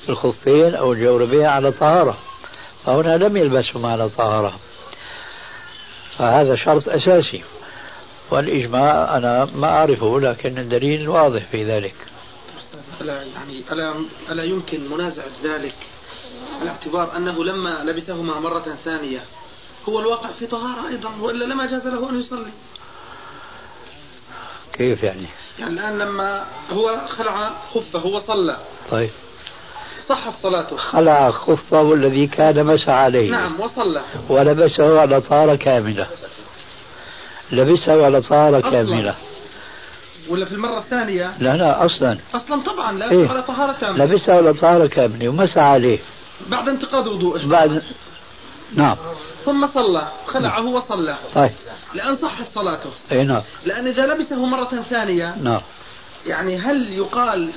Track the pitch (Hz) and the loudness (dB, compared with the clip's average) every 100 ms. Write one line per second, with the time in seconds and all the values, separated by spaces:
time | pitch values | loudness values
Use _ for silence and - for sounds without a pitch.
0 | - 127 127 120 - 147 165 175 127 117 | -6 -2 -2 0 4 6 6 4 0 2
1 | 120 123 120 143 151 139 139 120 151 175 | 4 4 4 4 4 4 2 2 4 4
2 | 143 104 - - - - - - - 135 | 4 0 -10 -18 -18 -18 -20 -8 0 2
3 | 160 165 208 202 151 127 117 123 117 113 | 2 2 2 2 2 2 0 -4 -4 -2
4 | 110 101 110 107 104 92 - - - - | -2 0 0 0 0 -4 -14 -20 -20 -18
5 | - - - - - - - - - - | -18 -18 -18 -18 -18 -18 -18 -20 -20 -20
6 | - - 120 131 139 123 - 147 143 160 | -14 -2 2 4 4 2 2 2 2 0
7 | 180 180 147 - - - - - - - | 4 4 4 -4 -14 -20 -20 -18 -18 -20
8 | - - - 139 147 143 120 123 143 156 | -20 -20 -4 -2 0 -2 -2 2 2 2
9 | 160 143 120 120 139 139 151 160 156 123 | 0 0 0 0 0 -2 0 4 4 2
10 | 113 131 135 117 127 127 120 120 139 151 | 2 2 0 -2 -6 -6 -4 -2 0 -2
11 | 151 165 151 113 98 113 107 110 98 - | 0 2 4 2 -4 -6 -2 -2 -4 -10
12 | - - - - - - - 156 139 170 | -20 -20 -20 -20 -20 -20 -20 -20 -20 -12
13 | 156 139 135 127 139 131 123 160 160 151 | -10 -10 -12 -16 -16 -16 -10 -6 -6 -6
14 | 160 - - 165 165 190 170 156 139 156 | -10 -12 -10 -6 -4 -6 -6 -8 -6 -6
15 | 175 143 135 127 151 151 139 - - - | -6 -8 -14 -10 -6 -6 -8 -12 -20 -20
16 | - - - - - - 165 - 156 170 | -20 -20 -20 -18 -16 -10 -10 -8 -6 -4
17 | 170 175 180 165 170 190 180 160 151 165 | -4 -4 -6 -4 -4 -4 -6 -6 -6 -6
18 | 170 170 165 156 160 165 160 143 165 160 | -8 -8 -6 -6 -4 -6 -6 -10 -8 -8
19 | 143 127 - - - - - - - 220 | -6 -10 -12 -20 -20 -20 -20 -12 -6 -4
20 | 226 233 - - 233 233 240 240 330 240 | -2 -4 -6 -12 -10 -8 -8 -10 -10 -10
21 | 220 214 226 240 240 269 254 254 247 247 | -10 -8 -6 -6 -6 -6 -6 -6 -6 -6
22 | 269 247 233 247 214 214 - - - - | -6 -6 -8 -12 -12 -16 -20 -20 -20 -20
23 | - - - - - - - - - - | -20 -20 -20 -20 -20 -20 -20 -20 -20 -20
24 | - - - - - - - - 123 107 | -20 -20 -20 -18 -18 -20 -14 -4 -2 0
25 | 107 95 87 - - - 113 170 208 208 | -4 -6 -12 -16 -20 -14 -10 -8 -6 -6
26 | 202 202 196 - - - - 185 226 226 | -6 -4 -6 -6 -10 -14 -8 -2 -2 -2
27 | - - 220 196 214 - - 226 - 175 | -8 -8 -6 -6 -6 -10 -8 -8 -6 -6
28 | 175 202 202 214 170 120 - - - 110 | -4 -4 -4 -2 -2 -4 -12 -18 -6 -4
29 | 113 - - - - - - - - - | -4 -6 -20 -20 -20 -20 -20 -18 -16 -12
30 | - 254 226 - 190 180 156 143 - 156 | -4 -4 -6 -6 -2 -2 -4 -8 -2 2
31 | 160 147 131 113 - 156 - 156 151 156 | 6 6 4 2 0 0 2 4 6 4
32 | 135 135 143 - 156 147 151 156 - 131 | 4 2 0 4 4 4 4 4 4 4
33 | 135 123 107 233 - - 233 262 208 147 | 4 4 2 0 -4 -4 -6 -4 -2 -2
34 | - 143 - 135 143 147 165 - 151 156 | -6 -10 0 4 4 6 4 6 6 6
35 | 143 135 - 147 156 143 135 127 107 101 | 6 4 4 4 6 4 4 2 2 -4
36 | 95 104 - - - - - - - - | -6 -10 -16 -18 -20 -20 -20 -20 -20 -20
37 | - - - - - 123 135 175 170 156 | -20 -20 -18 -18 -4 2 4 4 6 6
38 | 143 139 120 147 151 139 - 127 113 117 | 6 4 4 4 6 4 4 2 2 0
39 | 104 - - - - - - - - - | -2 -6 -12 -18 -20 -20 -20 -20 -20 -20
40 | - 170 160 175 180 202 233 226 - 247 | -20 -18 -6 -6 -4 -6 -6 -6 -6 -4
41 | 214 185 175 - 127 151 165 139 127 - | -2 -4 -6 -2 0 2 2 4 2 2
42 | 127 107 - 247 - 294 294 381 233 196 | 0 -2 -6 -10 -4 -4 -4 -4 -6 -4
43 | 226 262 156 262 254 247 277 269 214 180 | 2 4 4 0 -4 -4 -4 -2 -4 0
44 | 143 190 - 180 165 147 165 175 151 143 | 2 2 4 6 6 4 4 6 4 2
45 | 120 117 120 151 190 170 143 139 123 107 | 0 0 -4 0 2 4 6 6 4 0
46 | - - - - - - 240 262 - 269 | -4 -20 -20 -18 -8 -4 -4 -4 -4 -4
47 | 214 190 175 165 143 165 156 156 - - | -2 -2 -2 -2 2 4 4 2 -6 -14
48 | - - - - - - - 120 143 - | -20 -20 -20 -20 -20 -20 -6 0 2 0
49 | - - - - 277 285 277 277 226 170 | -6 -12 -14 -8 -4 0 0 0 0 0
50 | 147 - - 262 226 202 233 247 247 202 | -4 -10 -8 -4 -2 -2 -4 -4 -4 -6
51 | 156 139 - 143 135 107 - - - - | -6 -6 -4 2 2 0 -14 -20 -14 -8
52 | 233 269 311 - 233 214 190 156 - - | -6 -4 -6 -8 -10 -6 -4 -6 -10 -16
53 | - 127 139 120 107 - 165 214 254 254 | -2 0 2 0 -4 -8 -8 -4 -4 0
54 | 269 311 302 269 254 262 247 247 226 240 | 0 0 -4 -4 -2 -2 -4 -6 -6 -4
55 | 208 175 170 190 131 110 - - - - | -2 -2 -2 -4 -2 -2 -4 -18 -20 -20
56 | - - 165 156 185 185 220 285 226 190 | -20 -14 -8 -6 -4 -4 -2 -2 -2 -4
57 | 190 240 247 196 165 | -4 -2 -2 -2 -4